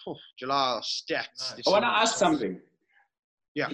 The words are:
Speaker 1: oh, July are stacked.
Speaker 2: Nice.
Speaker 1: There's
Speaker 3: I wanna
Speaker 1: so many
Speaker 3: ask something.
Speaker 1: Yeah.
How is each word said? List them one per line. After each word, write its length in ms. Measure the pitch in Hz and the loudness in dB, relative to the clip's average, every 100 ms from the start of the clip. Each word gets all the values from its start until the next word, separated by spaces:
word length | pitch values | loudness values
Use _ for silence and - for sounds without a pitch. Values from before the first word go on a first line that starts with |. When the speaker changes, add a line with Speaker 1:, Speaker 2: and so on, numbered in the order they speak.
| 185 | -14
Speaker 1:
oh, 100 | 160 - - | -14 -16 -10
July 360 | 127 139 131 | -2 0 2
are 80 | 110 | 0
stacked. 560 | - - - 143 - - | -4 -6 -4 -4 -4 -10
Speaker 2:
Nice. 120 | - | -12
Speaker 1:
There's 120 | 120 151 | -4 2
Speaker 3:
I 40 | |
wanna 160 | 202 233 | 4 4
Speaker 1:
so 40 | |
many 120 | 208 | 2
Speaker 3:
ask 140 | 220 - | 2 4
something. 440 | 180 147 98 90 - _ _ _ _ _ _ _ _ 147 | 2 2 0 -6 -14 _ _ _ _ _ _ _ _ -6
Speaker 1:
Yeah. 120 | 131 | -2